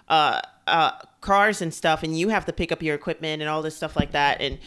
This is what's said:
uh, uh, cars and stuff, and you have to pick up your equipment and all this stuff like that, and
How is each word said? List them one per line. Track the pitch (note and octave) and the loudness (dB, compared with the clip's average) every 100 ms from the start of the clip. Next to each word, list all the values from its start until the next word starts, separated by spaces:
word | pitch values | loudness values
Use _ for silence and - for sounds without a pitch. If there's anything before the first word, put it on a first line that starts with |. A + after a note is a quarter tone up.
| - | 0
uh, | D#3 D3 F2 - _ - | 4 4 0 -4 _ 0
uh, | E3+ D#3 - - _ | 2 2 0 -12 _
cars | - G3+ G#3+ G3+ | 2 4 4 2
and | E3 | -4
stuff, | - E3 D#3 | -2 0 0
and | D#3+ D#3+ | 0 -2
you | F#3+ | 0
have | G#3 - | 0 -2
to | |
pick | - F3 | -4 -4
up | E3 | -2
your | D#3+ D3 | -2 -2
equipment | - D#3+ D#3+ D#3 | -4 -6 -6 -4
and | D3+ | -4
all | D#3 | -4
this | D#3 D#3 | -4 -6
stuff | D#3 - | -6 -4
like | D3 | -2
that, | D3 C#3+ - | 2 2 2
and | C#3 C#3+ | -2 -6